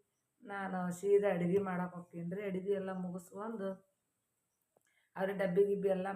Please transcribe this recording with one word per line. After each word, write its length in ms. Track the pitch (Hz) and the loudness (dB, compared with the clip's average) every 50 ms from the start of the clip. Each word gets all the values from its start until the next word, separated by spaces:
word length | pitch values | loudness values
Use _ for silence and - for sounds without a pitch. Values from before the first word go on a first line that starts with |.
| _ _ _ _ _ _ _ _ - | _ _ _ _ _ _ _ _ -14
ನಾನು 480 | 202 202 196 196 190 185 185 180 180 | -10 -8 -6 -6 -4 -4 -2 -2 -2
ಸೀದಾ 380 | 170 175 202 202 202 202 202 202 | -4 -2 2 6 6 6 6 4
ಅಡಿಗೆ 300 | 185 175 175 175 180 202 | 2 2 2 2 2 2
ಮಾಡಕ್ಕೆ 380 | 196 185 180 175 180 175 175 175 | 2 2 -2 -2 -2 -4 -6 -12
ಹೋಗ್ತೀನ್ರಿ. 460 | 170 - - 170 170 170 190 202 214 | -16 -14 -12 -10 -8 -6 -6 -4 -4
ಅಡಿಗೆ 280 | 196 185 185 185 202 | -4 -4 -4 -2 0
ಎಲ್ಲ 200 | 202 190 190 190 | -2 -2 -2 -4
ಮುಗಿಸ್ಕೊಂಡು 760 | 190 185 180 180 175 185 180 - - 196 208 226 226 214 196 190 190 - _ _ _ _ _ _ _ _ _ _ _ _ _ _ _ _ _ _ _ _ _ _ _ _ _ _ - | -6 -6 -6 -6 -6 -8 -10 -12 -12 -10 -8 -8 -6 -6 -6 -6 -6 -8 _ _ _ _ _ _ _ _ _ _ _ _ _ _ _ _ _ _ _ _ _ _ _ _ _ _ -6
ಅವ್ರ 140 | - 190 190 | -4 -4 -2
ಡಬ್ಬಿ 340 | 202 190 196 190 175 196 202 | 0 0 0 2 6 6 6
ಗಿಬ್ಬಿ 240 | 202 202 190 190 196 | 6 4 2 2 2
ಎಲ್ಲ 180 | 190 185 185 196 196 | 2 2 0 -4 -4